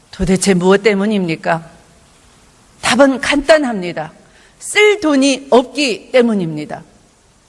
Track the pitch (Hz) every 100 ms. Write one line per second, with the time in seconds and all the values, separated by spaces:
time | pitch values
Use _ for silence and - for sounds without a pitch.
0 | _ - 180 185 196 185 185 196 214 196
1 | 208 208 175 156 175 165 - - _ _
2 | _ _ _ _ _ _ _ _ - 240
3 | 269 254 - 294 294 311 254 208 175 165
4 | 156 - _ _ _ _ - 403 427 392
5 | 311 277 277 254 - 240 254 277 277 190
6 | - 254 240 202 165 151 151 151 - _
7 | _ _ _ _